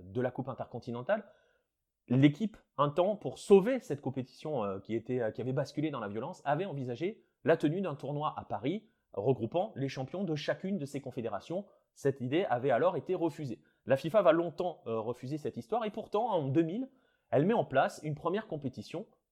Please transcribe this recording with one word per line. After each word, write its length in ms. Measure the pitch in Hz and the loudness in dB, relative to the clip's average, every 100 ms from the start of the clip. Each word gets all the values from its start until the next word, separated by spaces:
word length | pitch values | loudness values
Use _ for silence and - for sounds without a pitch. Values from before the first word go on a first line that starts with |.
de 180 | 90 98 | -8 -2
la 100 | 127 | -2
Coupe 180 | - 123 | -2 -6
intercontinentale. 760 | 113 120 120 117 117 123 214 - _ _ _ _ _ _ _ - | -8 -10 -10 -8 -6 -2 -4 -4 _ _ _ _ _ _ _ 0
L'équipe, 500 | 127 143 147 214 - _ - | 6 6 6 -2 -6 _ 0
un 120 | 147 | 0
temps, 260 | 147 180 208 | 2 2 0
pour 240 | - - | -6 -6
sauver 400 | - 196 190 262 | 8 8 8 0
cette 200 | - 143 | -2 -6
compétition, 600 | 135 127 123 - 156 143 | -4 -6 -8 -10 -6 -2
euh, 160 | 101 98 | -2 -4
qui 160 | - 113 | -4 -4
était, 260 | 113 127 | -2 -2
euh, 100 | 110 | -2
qui 100 | - | -2
avait 120 | 120 | -4
basculé 380 | 131 139 - 156 | -2 -2 -2 -4
dans 80 | 139 | -4
la 80 | 104 | -6
violence, 340 | 104 135 - 139 | -6 -8 -6 -2
avait 200 | 147 196 | -2 -2
envisagé 560 | 143 127 120 175 220 _ _ | -6 -6 -4 -6 -6 _ _
la 140 | 127 160 | 2 4
tenue 240 | 151 170 | 2 0
d'un 140 | 185 143 | -2 -4
tournoi 380 | 131 143 151 - | -6 -4 -4 -4
à 80 | 101 | -6
Paris, 420 | 107 120 196 - _ _ | -6 -4 -4 -8 _ _
regroupant 600 | - 107 127 113 165 208 - | -2 0 0 0 -2 -2 -4
les 140 | 135 | -6
champions 340 | 139 131 180 | -4 -6 -4
de 120 | 196 151 | -2 -2
chacune 420 | - 147 185 196 | -2 -4 -4 -4
de 80 | 139 | -4
ces 160 | 139 | -8
confédérations. 640 | 127 120 113 101 - 175 202 _ _ | -8 -6 -6 -6 -6 -8 -8 _ _
Cette 280 | - 139 135 | -4 -2 -2
idée 240 | 123 151 202 | 0 0 2
avait 260 | 120 131 | 0 2
alors 260 | 120 165 170 | 4 4 0
été 180 | 131 185 | -2 0
refusée. 460 | 165 151 147 107 _ _ - | 0 -2 -8 -8 _ _ 0
La 120 | 131 | 0
fifa 240 | 165 220 | 2 6
va 100 | 180 | 6
longtemps, 500 | 160 170 151 180 156 - | 6 4 -2 -6 -6 -4
euh, 120 | 113 | -2
refuser 380 | 110 120 127 151 | -2 -6 -6 -6
cette 200 | 139 - | -6 -6
histoire 280 | - 226 220 | -4 -2 -2
et 60 | |
pourtant, 380 | 220 - 208 233 | -6 -4 0 2
en 180 | 190 135 | 0 2
deux 140 | 139 | 2
mille, 260 | 165 202 262 _ _ _ _ | 2 0 -8 _ _ _ _
elle 140 | 120 165 | 4 4
met 80 | |
en 120 | 226 147 | 4 2
place 340 | 131 185 - | 2 2 0
une 120 | 151 147 | -8 -4
première 320 | 165 196 - | -2 -2 -4
compétition 580 | 156 139 - 104 160 226 _ _ | -6 -6 -8 -10 -10 -10 _ _